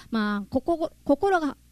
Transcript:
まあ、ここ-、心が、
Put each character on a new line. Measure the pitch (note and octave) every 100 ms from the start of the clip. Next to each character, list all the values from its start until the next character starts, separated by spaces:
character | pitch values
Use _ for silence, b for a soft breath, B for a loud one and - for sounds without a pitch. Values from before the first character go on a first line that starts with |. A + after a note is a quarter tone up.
| B
ま | A3+ G#3 G#3
あ、 | G3
こ | C4+
こ-、 | - E4 E4 -
心 | - C#4 G4+ F4+
が、 | D4 - -